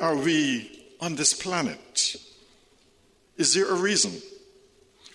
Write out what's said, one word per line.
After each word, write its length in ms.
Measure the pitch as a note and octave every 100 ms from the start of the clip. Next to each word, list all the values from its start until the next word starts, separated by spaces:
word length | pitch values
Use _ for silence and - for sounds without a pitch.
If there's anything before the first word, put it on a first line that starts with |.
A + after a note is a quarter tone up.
are 140 | E3 D3
we 680 | D3+ D#3 C#3+ A#2+ G#2 - - -
on 140 | E3+ D3
this 180 | D3
planet? 840 | - F#3 F3 C3 - - - - - - - - _ _ _ _ _ _ _ _ -
Is 160 | D3+
there 160 | F#3 G3
a 60 | F3+
reason? 460 | G3 F3+ G#2+ E2+ - - - - _ _ _ _ -